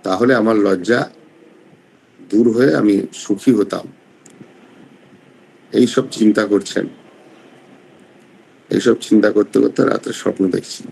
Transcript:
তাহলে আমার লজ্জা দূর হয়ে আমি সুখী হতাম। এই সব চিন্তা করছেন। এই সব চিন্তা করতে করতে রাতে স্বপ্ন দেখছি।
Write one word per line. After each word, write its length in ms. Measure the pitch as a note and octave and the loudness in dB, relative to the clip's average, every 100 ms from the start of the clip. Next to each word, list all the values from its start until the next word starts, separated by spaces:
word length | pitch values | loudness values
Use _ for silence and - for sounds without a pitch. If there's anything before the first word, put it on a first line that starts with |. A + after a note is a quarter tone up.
তাহলে 320 | F#2+ F#2+ A#2+ B2 | -4 0 2 2
আমার 200 | A2 G#2+ | 2 2
লজ্জা 540 | G2+ F#2 F2+ A#2+ - - - _ - - _ _ _ _ _ _ - | 2 0 0 -2 -2 -12 -20 _ -20 -20 _ _ _ _ _ _ -2
দূর 220 | G#2 A#2 | 2 2
হয়ে 240 | A2+ C#3 D3+ | 4 2 2
আমি 320 | G#2 G2+ - | 2 0 -2
সুখী 400 | - - G2+ - | -12 -6 -2 2
হতাম। 340 | A2 F#2+ F#2 - - _ _ - - - - - - - - - - _ _ _ _ _ | 2 0 -4 -10 -20 _ _ -20 -20 -20 -20 -20 -20 -20 -20 -20 -20 _ _ _ _ _
এই 160 | - A#2+ | 0 2
সব 220 | - - | 0 -4
চিন্তা 340 | - A2 G#2+ G2+ | 0 2 2 0
করছেন। 420 | G2+ - G2 F#2+ - - - - - - - - - _ _ _ _ _ - _ _ _ | -2 -2 -6 -6 -12 -20 -20 -20 -20 -20 -20 -20 -20 _ _ _ _ _ -20 _ _ _
এই 120 | G2+ | -2
সব 140 | A#2+ A2+ | 0 -2
চিন্তা 300 | - G#2+ G#2 | 2 2 2
করতে 280 | G#2 G#2 - | 0 0 0
করতে 260 | A#2 - - | 0 0 -2
রাতে 280 | G#2+ - | -2 -6
স্বপ্ন 360 | - F#2+ - F#2 | -6 -6 -2 -2
দেখছি। 340 | F2+ - - - | -2 -8 -16 -18